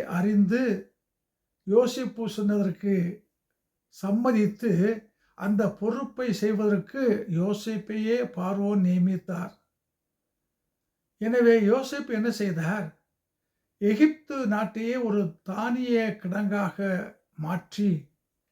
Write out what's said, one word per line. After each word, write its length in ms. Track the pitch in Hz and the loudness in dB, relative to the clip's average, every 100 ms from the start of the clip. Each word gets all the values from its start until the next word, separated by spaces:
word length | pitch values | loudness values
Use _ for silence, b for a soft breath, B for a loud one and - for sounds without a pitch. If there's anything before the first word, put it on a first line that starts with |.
| - | -2
அறிந்து 520 | 175 202 208 185 240 254 190 - _ _ _ _ _ _ _ - | -2 2 4 4 2 0 -2 -6 _ _ _ _ _ _ _ 0
யோசேப்பு 560 | 214 247 262 247 - 220 | 0 2 -2 -6 -6 -8
சொன்னதற்கு 680 | - 208 208 190 170 202 190 175 202 _ _ _ _ _ _ _ - | -4 -2 0 -2 -4 -2 -2 -2 -6 _ _ _ _ _ _ _ -10
சம்மதித்து 760 | 196 214 254 220 208 - 233 170 208 220 - _ _ - | -4 0 2 2 2 0 0 2 2 0 -8 _ _ -8
அந்த 240 | 196 208 208 | -2 0 0
பொறுப்பை 540 | - 214 262 269 - 254 | -2 -4 -2 -6 -4 -4
செய்வதற்கு 720 | 185 208 208 208 202 - 269 254 208 - | 0 0 0 2 0 -2 -2 0 0 0
யோசேப்பையே 840 | 165 190 208 226 214 - 214 220 240 240 | -2 0 -2 -4 -8 -6 -4 0 0 -2
பார்வோன் 540 | 180 185 202 202 208 | -4 -4 -2 0 2
நியமித்தார். 720 | 180 180 180 185 - 175 175 - _ _ _ _ _ _ _ _ _ _ _ _ _ _ _ _ | 2 4 2 0 -4 -8 -8 -12 _ _ _ _ _ _ _ _ _ _ _ _ _ _ _ _
எனவே 340 | 220 247 233 226 | 0 4 6 6
யோசேப்பு 480 | 202 254 269 285 - | 6 4 2 -6 -4
என்ன 160 | 226 233 | -2 0
செய்தார்? 540 | - 202 160 160 214 160 - _ _ _ _ _ _ _ _ | 0 -2 -2 -2 -2 -6 -12 _ _ _ _ _ _ _ _
எகிப்து 540 | 202 220 311 302 - 277 233 | 0 4 4 2 -6 -4 -2
நாட்டையே 500 | 208 220 220 226 254 | 0 -2 -4 -4 -2
ஒரு 180 | 226 208 175 - | 0 0 -2 -4
தானிய 520 | - 196 233 247 247 233 220 208 | -10 -6 -2 -2 0 2 0 -4
கிடங்காக 640 | 180 196 202 202 185 - 196 180 - - _ - | -6 -2 -2 0 -2 -2 -2 -2 -6 -14 _ -10
மாற்றி 520 | 156 180 - - 202 160 139 _ _ _ _ | -6 -6 -6 -2 0 0 -4 _ _ _ _